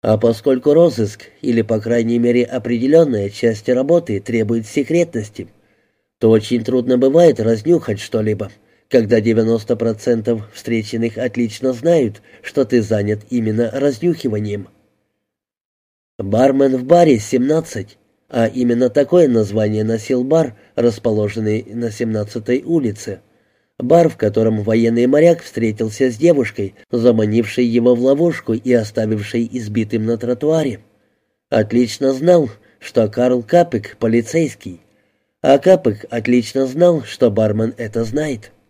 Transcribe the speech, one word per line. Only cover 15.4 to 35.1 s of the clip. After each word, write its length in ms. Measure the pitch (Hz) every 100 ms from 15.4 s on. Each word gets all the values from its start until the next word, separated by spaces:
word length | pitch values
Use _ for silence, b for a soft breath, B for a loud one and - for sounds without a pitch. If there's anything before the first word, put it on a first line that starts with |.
| _ _ _ _ _ _ _ _
Бармен 580 | 98 107 135 135 139 131
в 80 | 127
баре 320 | 170 170 120
семнадцать, 800 | 104 127 131 156 160 110 95 _ _ _ _
а 160 | 123 113
именно 440 | 110 123 120 123
такое 380 | 127 139 175 156
название 560 | 117 104 107 107 107
носил 400 | 107 113 110 127
бар, 320 | 127 160 147 107 b -
расположенный 880 | 120 110 120 107 104 98 107 107 123
на 180 | 113 117
семнадцатой 680 | 107 117 110 104 120 107 127
улице. 600 | - 165 123 104 - 95 _ _ _ _ _ _
Бар, 300 | 123 165 165
в 80 | -
котором 440 | 107 107 113 110
военный 460 | 104 113 117 117 123
моряк 340 | 143 165 165
встретился 680 | - - 113 107 110 107 131
с 40 | 113
девушкой, 600 | 160 151 113 - 98 b b
заманившей 720 | 123 120 113 107 110 110 - 120
его 300 | 117 120 120
в 60 |
ловушку 520 | 127 139 170 160 -
и 180 | 113 127
оставившей 760 | 120 104 - 107 107 104 120 117
избитым 520 | 123 107 107 107 113 110
на 120 | 117
тротуаре. 640 | 120 123 147 160 143 110 _ _ _ _ _ _ _
Отлично 640 | 110 107 117 120 - 135
знал, 380 | 131 160 175 135 - b b
что 280 | - - 107
Карл 320 | 113 123 127
Капек — 560 | 113 170 170 117 107 -
полицейский, 840 | 113 117 117 160 156 - - 90 _ _ _